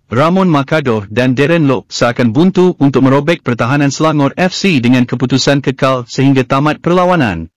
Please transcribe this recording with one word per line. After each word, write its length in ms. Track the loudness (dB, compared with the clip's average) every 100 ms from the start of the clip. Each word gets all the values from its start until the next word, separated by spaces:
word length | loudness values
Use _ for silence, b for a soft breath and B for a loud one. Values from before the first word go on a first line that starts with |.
| _
Ramon 320 | -2 0 0 2
Makador 640 | 0 0 -2 0 -4 -4
dan 240 | -2 0
Darren 320 | 0 0 2 0
Lock 240 | -2 -6
seakan 480 | -4 -2 0 0 2
buntu 400 | 2 2 0 2
untuk 240 | 0 2
merobek 400 | 2 2 0 -4
pertahanan 480 | -4 -4 -2 0 0
Selangor 480 | 0 0 0 0 0
F 160 | -4
C 240 | -2 0 2
dengan 320 | 2 2 0
keputusan 560 | -2 -2 0 0 0 -2
kekal 400 | -2 -2 -2 -4
sehingga 400 | 0 2 2 0
tamat 400 | -2 -2 -2 -2
perlawanan. 640 | 0 2 2 0 -4 -10